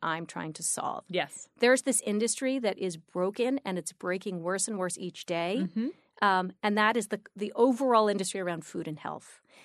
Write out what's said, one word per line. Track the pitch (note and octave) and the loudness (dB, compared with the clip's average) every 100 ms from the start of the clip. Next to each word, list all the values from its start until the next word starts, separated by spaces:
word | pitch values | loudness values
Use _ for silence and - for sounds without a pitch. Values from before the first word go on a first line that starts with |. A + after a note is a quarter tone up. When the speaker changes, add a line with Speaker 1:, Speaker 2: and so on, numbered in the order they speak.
Speaker 1:
I'm | D#3+ D#3+ E3 | -4 -4 -4
trying | - D#3+ | -8 -8
to | D#3 | -6
solve. | E3 - - - - | -4 -4 -4 -6 -6
Speaker 2:
Yes. | F3 D3 - - - | -4 -4 -8 -20 2
Speaker 1:
There's | A#3+ B3+ | 6 6
this | C#4 A#3+ | 4 -2
industry | - G#3 A3+ - C4 C4+ | 0 0 0 0 -2 0
that | A3 - | 0 -2
is | F#3+ D#3+ | -4 -6
broken, | - F3+ F#3 G3+ B3 C4+ | -8 -2 -2 0 0 0
and | - F3+ | -2 -4
it's | E3+ | -6
breaking | - F3+ F#3 G#3 F#3 | -8 -4 -4 -4 -6
worse | E3 F#3+ F#3 | -4 -2 -2
and | G#3 | -2
worse | F3+ - | -4 -4
each | F3+ - - | -8 -10 -4
day. | E3+ E3+ F#3 | -2 -2 -2
Speaker 2:
Mm-hmm. | F#3 G#3+ B3 - _ - | -2 -2 -4 -6 _ 0
Speaker 1:
Um, | G#3 F#3+ F#3 - | 2 4 0 -2
and | G#3 G#3 | 0 4
that | G#3+ A3+ | 4 4
is | G#3+ | 0
the, | G#3 - - | -6 -8 -8
the | G#3 - | -4 4
overall | B3 A#3+ C4+ A#3 G#3+ | 4 6 4 6 6
industry | G3+ F#3 G3 | 2 -2 -4
around | F3+ E3 - | -4 -4 -6
food | - D#3+ | -8 -6
and | D#3 | -6
health. | D#3 - - - _ - | -8 -10 -12 -20 _ -20